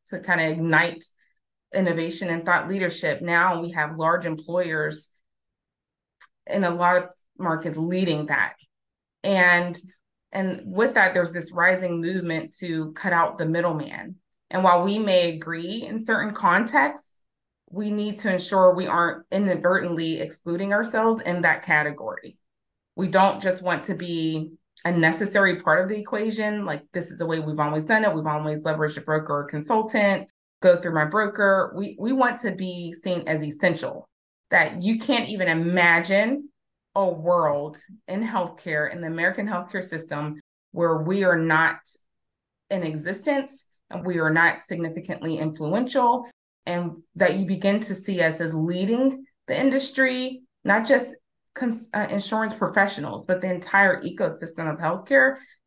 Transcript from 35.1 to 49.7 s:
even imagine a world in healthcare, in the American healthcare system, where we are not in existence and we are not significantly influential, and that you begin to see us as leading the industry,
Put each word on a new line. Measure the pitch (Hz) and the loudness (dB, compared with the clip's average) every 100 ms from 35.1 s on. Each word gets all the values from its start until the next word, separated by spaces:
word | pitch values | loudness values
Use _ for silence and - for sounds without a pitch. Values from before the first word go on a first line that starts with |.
| 240 - | 0 0
even | 208 175 | -2 0
imagine | 160 170 180 170 170 170 196 226 285 - _ _ _ _ | 0 2 4 4 4 4 2 2 -2 -8 _ _ _ _
a | 202 190 | 0 0
world | 160 165 175 156 143 151 151 - - - | 0 2 2 4 0 -4 -12 -20 -20 -8
in | 190 | -4
healthcare, | 226 220 170 - 180 151 151 | -2 -2 -4 -8 -4 -2 -2
in | 175 | -4
the | 165 | -6
American | 165 175 190 208 | -2 -2 -2 -4
healthcare | 180 175 190 | -4 -6 -8
system, | 175 165 - 147 151 151 _ _ _ | -6 -8 -8 -6 -6 -10 _ _ _
where | - 170 160 | -2 2 2
we | 156 196 | 0 2
are | 185 165 | 4 4
not | 160 160 160 - - - _ _ _ _ _ _ - | 4 4 2 0 -12 -16 _ _ _ _ _ _ -6
in | 190 | -4
existence | 165 156 160 208 302 277 269 - - _ - | -4 -6 -6 -4 -2 -2 -2 -10 -14 _ -14
and | 180 | -8
we | 180 170 | -4 0
are | 156 | 2
not | 160 170 - | 4 4 2
significantly | - 170 165 165 - - 165 156 | -6 -6 -6 -6 -8 -6 -4 -2
influential, | 156 156 151 202 254 277 240 247 - _ _ _ - | -4 -4 -2 -2 0 2 2 2 -4 _ _ _ -6
and | 175 170 160 _ | -4 -4 -8 _
that | - 180 185 | 0 2 2
you | 185 | -2
begin | 190 196 208 | 0 2 0
to | 220 | -2
see | 185 - 180 | -8 -4 0
us | 165 156 | 0 0
as | 165 | -4
leading | 160 165 180 196 233 269 269 - _ - | -2 -2 0 0 2 2 0 -14 _ -6
the | - | 0
industry, | 269 | 2